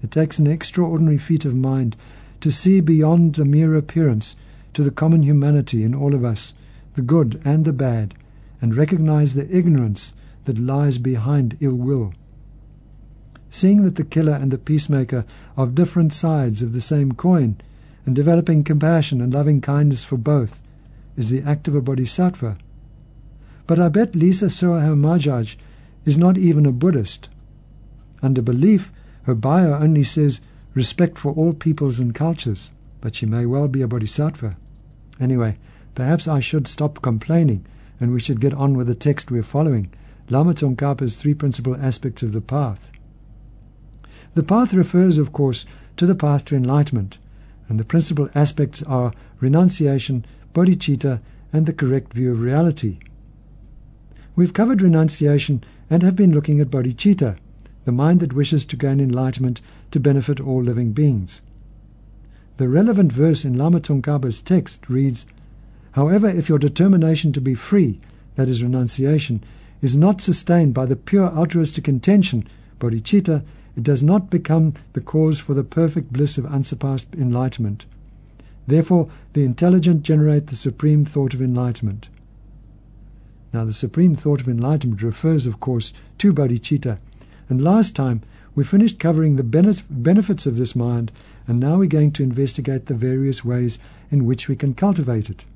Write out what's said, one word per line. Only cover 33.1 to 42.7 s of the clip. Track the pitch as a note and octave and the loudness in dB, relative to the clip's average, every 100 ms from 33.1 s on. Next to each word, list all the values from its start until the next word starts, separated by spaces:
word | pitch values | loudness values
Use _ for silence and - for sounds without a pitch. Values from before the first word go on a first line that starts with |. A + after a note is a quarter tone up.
she | G#2+ A2 | -6 -4
may | A2+ | -2
well | A#2+ C3 C#3+ | -2 0 -2
be | C3+ | -2
a | B2+ | -2
bodhisattva. | A#2+ G#2+ - D3 D3+ A2+ F#2 - - - - - - | -4 -4 -2 -4 -4 -10 -10 -16 -20 -20 -20 -20 -6
Anyway, | B2+ B2+ A2+ G#2 - - - | -2 0 0 -4 -12 -20 -18
perhaps | - B2+ E3+ F3 | -6 -2 -2 0
I | D3+ | -2
should | A#2+ D#3 C3+ | -2 -4 -4
stop | - D3 D3 | -4 -6 -4
complaining, | - A2+ - E3 D#3 G#2 - - - - | -4 -4 0 2 2 0 -6 -20 -20 -6
and | A#2+ | -2
we | B2 | -2
should | A2+ B2 | -2 -2
get | C3 | -2
on | C#3 C#3 | 0 0
with | C3+ B2 | 0 -2
the | |
text | A#2 D3 C#3+ - | -2 -2 -2 -4
we're | A#2+ | -6
following, | G#2+ C#3 D#3 B2 F#2 - - - - | -4 -2 0 0 -4 -10 -20 -20 -4
Lama | B2 E3 | 0 2
Tsongkhapa's | D#3 D3 B2 C#3+ C3+ C3 - | 0 -2 -2 -4 -2 -6 -4
Three | D3 | -2
Principal | D3 C#3+ A#2+ B2 B2+ | -2 -2 -4 -6 -4
Aspects | C3+ B2 C3+ A#2+ | -4 -4 -8 -6
of | A#2 | -6
the | G#2+ | -6
Path. | G#2+ C#3 C3+ | -4 -4 -4